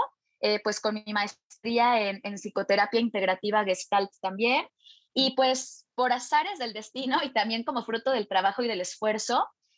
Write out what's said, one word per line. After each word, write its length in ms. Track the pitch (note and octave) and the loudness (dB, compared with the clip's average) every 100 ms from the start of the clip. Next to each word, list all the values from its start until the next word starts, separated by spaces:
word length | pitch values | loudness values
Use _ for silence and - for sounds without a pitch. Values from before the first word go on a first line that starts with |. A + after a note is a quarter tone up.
| - _ _ - | 2 _ _ -4
eh, 180 | G#3 G#3 | 0 0
pues, 180 | G#3+ G#3 | 0 -2
con 140 | G#3+ G#3+ | -2 -4
mi 180 | G#3+ | -4
maestría 960 | G#3 G#3 - - - A3+ A#3 A#3+ A#3 G3+ | -4 -4 -8 -20 -10 -2 2 4 4 2
en, 100 | G3 | -2
en 140 | G3+ G3+ | -8 -8
psicoterapia 640 | G#3 G3+ G3 G3+ G3+ A3+ | -6 -4 2 2 4 2
integrativa 640 | A3+ G#3 F#3 F#3+ G#3 G#3+ | 0 0 0 0 0 0
gestalt 480 | G3 F#3 - G3+ G3 _ | 2 -2 0 0 0 _
también. 460 | F#3+ F#3+ A#3 C#4 - _ - - _ | -6 0 0 0 -2 _ -20 -20 _
Y, 200 | - C4+ C4 | -2 0 4
pues, 500 | C4 C4 - - _ - | 2 2 -4 -14 _ -2
por 160 | B3+ | 0
azares 480 | B3 - D4+ E4+ F#4 | 0 0 0 0 -4
del 140 | A#3+ | -8
destino 460 | G#3+ G#3+ B3+ C4 C#4+ | -8 -10 -6 -2 0
y 60 | C#4+ | 0
también 340 | A#3 G#3+ A3+ | 0 0 -2
como 220 | A#3 C4 A3+ | -2 -4 -2
fruto 260 | A3+ C4 | -2 0
del 160 | B3+ G3+ | 0 0
trabajo 360 | F#3+ C#4+ D4 | 0 0 0
y 40 | A#3+ | -2
del 140 | G3 | -2
esfuerzo, 640 | F3+ - G#3+ G#3 - B3+ - _ _ | -6 -4 -2 -2 0 -2 -2 _ _